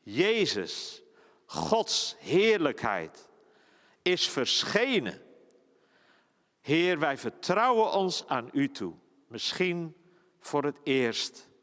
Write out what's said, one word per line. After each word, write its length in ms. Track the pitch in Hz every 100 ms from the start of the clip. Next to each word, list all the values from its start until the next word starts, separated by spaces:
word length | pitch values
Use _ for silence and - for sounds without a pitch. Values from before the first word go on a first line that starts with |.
Jezus, 1000 | - 107 196 226 196 104 85 - - - - _ _ _ _
Gods 680 | - 82 226 208 - - -
heerlijkheid, 1080 | - 175 220 208 151 113 117 98 80 - - _ _ _ _ _ _ _
is 260 | - 180 -
verschenen. 960 | - 123 117 - 202 254 233 113 - - - - _ _ _ _ _ _ _ _ _ _ _
Heer, 380 | - 156 175 170
wij 200 | 156 135
vertrouwen 760 | 165 - - 185 247 233 220
ons 340 | 196 190 175 -
aan 220 | 135 120
u 180 | 139 139
toe. 240 | 139 95 80 _ _ _
Misschien 680 | 117 - - 185 175 165 151 _ _ _ _
voor 260 | - 147
het 160 | 143 135
eerst 680 | - 135 120 110 - - - _